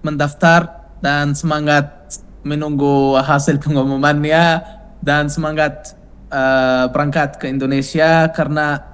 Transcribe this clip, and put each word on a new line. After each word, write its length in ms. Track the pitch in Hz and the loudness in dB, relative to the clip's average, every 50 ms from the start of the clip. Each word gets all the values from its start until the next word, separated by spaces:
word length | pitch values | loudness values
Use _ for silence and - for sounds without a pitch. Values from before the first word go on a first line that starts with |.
mendaftar 880 | - 151 151 143 147 143 143 - - 170 165 170 165 165 - - - - - - - | -6 -6 -2 -2 -2 -4 -2 2 4 6 6 6 4 0 -10 -18 -20 -20 -16 -6 -4
dan 320 | 143 143 147 147 147 143 | -2 0 0 0 -2 -2
semangat 800 | 143 - 160 151 151 151 147 147 147 143 143 - - - - - - - - - - | -2 -2 -4 -2 -2 0 2 2 2 2 -2 -8 -20 -14 -14 -14 -14 -14 -18 -20 -14
menunggu 760 | - 147 147 151 151 151 151 139 143 143 139 139 139 135 135 131 | -8 -6 -6 -4 -4 -4 -2 0 2 2 2 2 2 2 2 2
hasil 380 | 135 139 147 143 143 - 147 143 | 2 2 0 2 2 0 0 0
pengumumannya 1000 | 143 147 151 139 131 135 139 135 139 147 147 147 147 151 156 160 170 170 160 165 175 - - - - - - - - | -2 -2 0 0 0 0 -2 0 0 0 0 0 0 2 2 4 4 4 2 0 -4 -10 -18 -20 -20 -20 -16 -8 -2
dan 240 | 147 143 147 147 147 | 0 0 0 0 -2
semangat, 640 | 147 - 160 151 156 156 151 147 143 - - - - - - - - - - - - | -4 -4 -4 -4 -2 -2 -2 -2 -2 -8 -16 -20 -20 -20 -20 -20 -20 -20 -16 -8 -4
eh, 520 | 139 131 131 131 131 131 127 127 127 127 123 | -2 0 2 2 2 2 0 0 0 0 -2
berangkat 480 | 127 143 147 147 139 165 147 139 143 | -2 -2 -2 0 0 -2 -2 -2 -4
ke 140 | - - 135 131 | -8 -8 -6 -4
Indonesia 800 | 135 135 131 139 135 135 - - 160 156 160 165 165 160 160 160 | -4 -2 -2 -2 -2 -4 -2 0 0 2 4 4 4 2 0 0
karena 480 | - 156 143 151 151 151 147 147 143 - - | -2 -4 -2 -2 -2 -2 -2 -4 -6 -8 -14